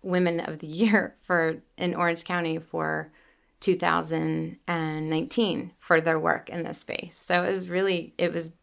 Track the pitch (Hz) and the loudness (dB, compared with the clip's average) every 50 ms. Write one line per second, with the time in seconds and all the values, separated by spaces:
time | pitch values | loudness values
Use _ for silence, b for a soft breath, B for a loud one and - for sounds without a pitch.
0 | - 190 180 180 180 175 170 165 - - 156 151 - 151 156 170 226 214 208 202 | -6 0 2 2 4 2 2 0 -4 -6 -8 -8 -10 -8 0 2 4 6 6 4
1 | - - - _ _ - 180 170 165 160 160 - - _ _ - 180 175 - - | 4 2 -6 _ _ 0 2 2 2 2 0 -4 -10 _ _ -2 -2 -2 0 2
2 | 175 175 170 170 - - 180 175 170 160 160 165 160 - - 165 156 156 156 156 | 2 0 0 -2 -4 -4 -2 -2 0 -2 -2 -4 -6 -6 -4 -2 -2 0 -2 -2
3 | 151 - b b b b b b b b b b - 196 180 175 175 175 160 170 | -4 -8 b b b b b b b b b b 2 2 2 4 4 4 4 2
4 | 165 160 165 160 156 160 160 160 160 160 - - - - 175 165 160 156 156 156 | 2 0 -2 -2 0 0 -2 -2 -4 -6 -8 -10 -6 -4 -4 -2 -2 -4 -4 -4
5 | 156 156 160 156 165 - - 240 226 196 170 - - - - _ - - 170 160 | -2 -2 0 -2 -2 -2 0 0 0 2 0 -2 -4 -8 -12 _ 0 4 4 4
6 | 160 165 160 160 160 165 - - - - - 175 165 - 165 - - - - - | 4 4 0 2 2 2 0 0 -2 -8 -8 -8 -6 -6 -8 -10 -10 -8 -8 -8
7 | - 175 - - - - 180 175 180 - 196 190 185 180 175 185 190 196 185 170 | -8 -12 -14 -12 -4 0 2 2 2 2 -2 -2 -4 -2 -2 0 2 2 0 0
8 | 160 - - - 175 170 165 170 165 165 - _ | -2 -6 -4 -2 0 0 0 -2 -6 -6 -12 _